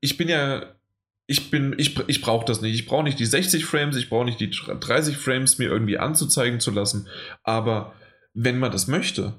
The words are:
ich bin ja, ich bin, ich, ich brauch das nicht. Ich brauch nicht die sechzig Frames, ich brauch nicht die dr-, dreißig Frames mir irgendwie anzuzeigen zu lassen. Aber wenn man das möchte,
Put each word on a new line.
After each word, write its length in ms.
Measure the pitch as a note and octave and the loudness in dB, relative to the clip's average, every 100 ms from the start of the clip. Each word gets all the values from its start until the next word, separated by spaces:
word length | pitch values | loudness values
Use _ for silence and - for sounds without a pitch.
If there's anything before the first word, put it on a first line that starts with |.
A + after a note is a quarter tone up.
ich 160 | C#3 - | -4 -2
bin 120 | E3 | 0
ja, 460 | D#3+ C#3 C3+ - - _ _ _ _ - | 0 0 -2 -8 -18 _ _ _ _ -4
ich 240 | C#3 - | -4 0
bin, 240 | D3+ C#3 - | 0 0 0
ich, 200 | D3 - - | -2 -2 0
ich 140 | C3+ | 2
brauch 220 | - A2+ | 4 2
das 180 | A2+ G#2+ | 2 0
nicht. 120 | A2 | 0
Ich 120 | A2+ - | -2 2
brauch 160 | C#3+ | 2
nicht 160 | D3 C#3 | 2 2
die 80 | A2+ | 2
sechzig 400 | C3+ F#3 D#3+ D#3+ | 2 2 0 2
Frames, 300 | D3+ C#3+ C3+ | 0 0 -2
ich 120 | - | 0
brauch 160 | A2+ | 0
nicht 160 | B2 A2+ | 0 -2
die 100 | A2+ | -4
dr-, 260 | - - - | -4 -6 -6
dreißig 420 | - B2+ D3+ C#3 | 0 2 2 0
Frames 400 | C3 C3 C3 - | 0 2 2 2
mir 100 | G#2+ | 2
irgendwie 300 | G#2 A2 - | 2 2 0
anzuzeigen 600 | D3 D#3 C#3+ - B2 A#2+ | 0 0 0 2 2 0
zu 100 | - | 0
lassen. 360 | G#2 G2+ G#2 G2 - - - | 0 0 -2 -8 -14 -16 -8
Aber 500 | - A2+ A2 G#2+ G#2 - - _ _ | -2 0 0 -2 -4 -14 -20 _ _
wenn 260 | A2 B2 B2+ | -2 0 0
man 140 | B2+ | 0
das 140 | F#2+ G#2 | -2 -2
möchte, 480 | D#3 - - - | -2 -2 -4 -4